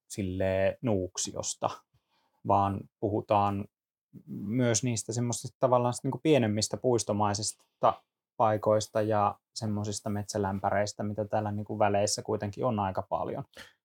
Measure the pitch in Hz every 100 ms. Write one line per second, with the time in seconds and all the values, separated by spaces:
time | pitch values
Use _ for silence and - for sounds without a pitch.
0 | _ - 95 92 95 95 95 - 127 98
1 | 87 - - 98 - - - - _ _
2 | _ _ _ _ - 101 98 98 - _
3 | 110 107 - 104 101 98 101 _ _ _
4 | _ - - 135 98 120 123 117 127 113
5 | - 117 120 120 131 - 131 123 123 117
6 | 135 - 160 139 113 104 - 104 127 120
7 | - 104 104 104 104 - _ _ 120 -
8 | _ _ _ - 113 107 107 107 107 113
9 | 107 107 101 - _ - 110 104 107 98
10 | 107 101 104 107 98 98 101 98 104 -
11 | 104 104 104 107 104 104 107 107 104 101
12 | 107 - - 107 104 - 127 107 95 95
13 | - - - - - - - _